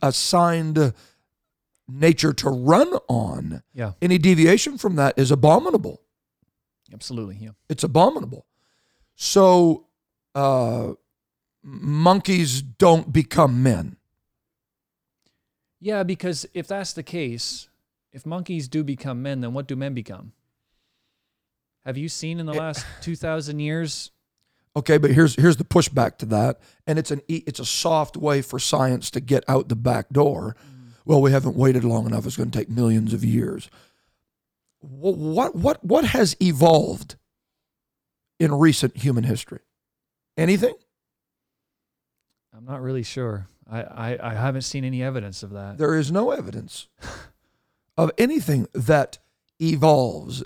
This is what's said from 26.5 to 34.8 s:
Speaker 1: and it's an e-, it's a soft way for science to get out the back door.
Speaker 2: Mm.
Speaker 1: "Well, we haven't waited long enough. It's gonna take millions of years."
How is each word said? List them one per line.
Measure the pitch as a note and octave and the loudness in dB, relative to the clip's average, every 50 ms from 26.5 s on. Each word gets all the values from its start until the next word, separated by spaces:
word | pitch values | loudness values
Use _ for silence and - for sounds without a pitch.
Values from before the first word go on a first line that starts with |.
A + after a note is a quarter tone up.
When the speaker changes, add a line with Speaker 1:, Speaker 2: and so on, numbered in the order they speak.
| - _ _ _ _ _ - | 0 _ _ _ _ _ -6
Speaker 1:
and | D#3+ D3+ D#3+ | -4 -2 -2
it's | D#3 - | -2 -4
an | D3 C3+ - - | -6 -6 -6 -6
e-, | E3 D#3+ - | -6 -6 -6
it's | D3+ B2+ - | -8 -10 -8
a | B2+ | -6
soft | - - - - E3+ D#3+ D#3 D3 - - | -6 -4 -2 0 0 0 0 0 -2 -6
way | - D3+ D3+ C#3+ C#3 | -4 -2 0 0 0
for | C3 - - C3 | -2 -4 -6 -6
science | - - D#3 D3 C3 C3 B2+ - - - | -4 -2 0 0 2 0 0 -2 -4 -6
to | - C3 | -8 -6
get | B2+ B2 C#3 - - - | -2 0 0 0 2 2
out | C3 C3 - - | 0 0 0 0
the | A#2 | -4
back | A2+ A#2 B2 A#2+ A#2 - - | -2 0 0 0 -2 -2 -2
door. | C3 C#3 D3 C#3+ C#3 - - - A2+ _ | 2 2 2 2 0 -2 -6 -8 -10 _
Speaker 2:
Mm. | _ C#3 C3 B2+ B2 A#2+ - _ - | _ -20 -20 -20 -20 -20 -20 _ 0
Speaker 1:
"Well, | D3+ D#3 C#3 | 2 4 6
we | C#3 C3+ | 6 6
haven't | C#3 C3+ C3 B2+ - | 4 2 2 0 0
waited | B2 C3 C3 B2 B2 A#2+ | 2 4 4 4 2 2
long | A#2+ A2+ A2+ A2+ | 0 0 0 -2
enough. | A2+ A2 A2 G#2+ | -2 -4 -4 -4
It's | - B2 | -6 -6
gonna | - A#2+ A#2+ | -6 -6 -4
take | - A2 G#2+ - | -4 -6 -6 -4
millions | A2+ A#2+ A#2+ A2+ A2+ A2 A2 A2 A2+ | -2 0 2 2 2 2 0 0 -2
of | - - | -2 -2
years." | A2+ A2+ A#2 - - - - - - _ _ _ _ _ _ _ _ _ _ _ _ _ _ _ _ _ _ _ _ _ _ | 0 0 0 -2 -2 -6 -10 -14 -18 _ _ _ _ _ _ _ _ _ _ _ _ _ _ _ _ _ _ _ _ _ _